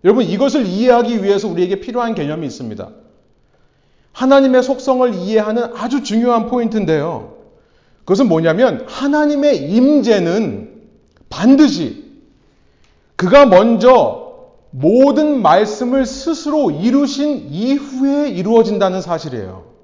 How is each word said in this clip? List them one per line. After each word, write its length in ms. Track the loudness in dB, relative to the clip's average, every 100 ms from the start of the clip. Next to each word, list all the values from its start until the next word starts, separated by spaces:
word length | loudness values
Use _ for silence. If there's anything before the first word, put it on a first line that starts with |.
여러분, 200 | 4 2
이것을 420 | 0 0 0 0 -2
이해하기 560 | 0 2 2 2 -2
위해서 240 | 0 -2 -2
우리에게 320 | -4 -2 -4
필요한 340 | -6 -6 -4
개념이 320 | -6 -6 -6 -10
있습니다. 420 | -10 -12 -12 -16 -18 _ _ _ _ _ _ _ _ _ _ _
하나님의 500 | -4 2 4 4 2
속성을 520 | 0 -4 -2 0 0
이해하는 600 | -2 -2 -2 0 -4 -6 -8
아주 260 | -4 -4
중요한 440 | -2 0 2 0 0
포인트인데요. 880 | -2 -2 -2 -2 -2 -2 -8 -12 -20 _ _ _ _ _ _
그것은 280 | -2 0 2
뭐냐면 560 | 2 2 2 0 -2 -10
하나님의 840 | -6 -2 0 0 0 0 0 0
임재는 1120 | 2 4 2 2 0 0 -2 -4 -8 -14 -20 _ _ _ _ _
반드시 760 | -2 4 6 4 2 -6 -10 -20 -20 _ _ _ _ _ _ _ _ _ -6
그가 300 | 4 6 8
먼저 840 | 6 4 2 4 4 2 -6 -16 -20 -20 _ _
모든 680 | -2 2 4 4 4 0 2
말씀을 640 | 2 4 2 -4 -2 -2 -2
스스로 640 | -6 -6 -6 -4 -2 -2
이루신 800 | -2 0 0 0 -2 -4 -4 -8
이후에 760 | -6 -2 -2 -4 -4 -2 0 -4
이루어진다는 720 | -4 0 2 2 0 -2 -2
사실이에요. 680 | -6 -8 -6 -10 -12 -16 -20 _